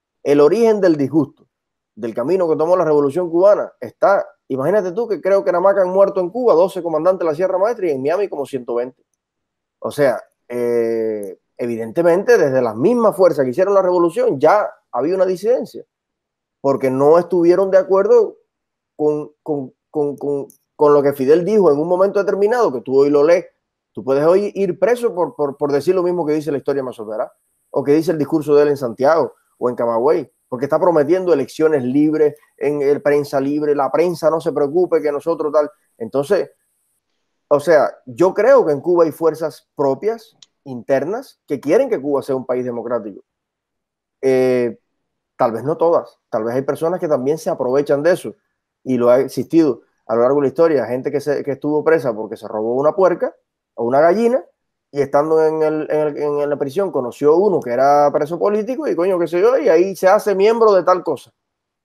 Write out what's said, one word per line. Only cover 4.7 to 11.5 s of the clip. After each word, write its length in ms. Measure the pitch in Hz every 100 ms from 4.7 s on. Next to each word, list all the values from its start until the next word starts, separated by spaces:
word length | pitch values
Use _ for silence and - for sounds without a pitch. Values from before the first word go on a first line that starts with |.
| 214 185
tú 140 | 175 226
que 140 | 170
creo 220 | 185 196
que 80 | 180
nada 100 | -
más 140 | 190 196
que 60 |
han 80 | 180
muerto 320 | 190 196 190
en 80 | 175
Cuba 240 | 226 240
doce 280 | 165 185 180
comandantes 380 | 170 156 170 190
de 120 | 170
la 40 | 151
Sierra 220 | 185 185
Maestra 300 | 208 226 180
y 40 |
en 100 | 135
Miami 260 | 139 180 202
como 180 | 151 135
ciento 300 | 131 120 120
veinte. 280 | 127 - _ _ _ _ _ _ _ _
O 120 | 113
sea, 300 | 127 139 107 - _ -
eh, 880 | 120 120 120 113 113 110 107 98 90 _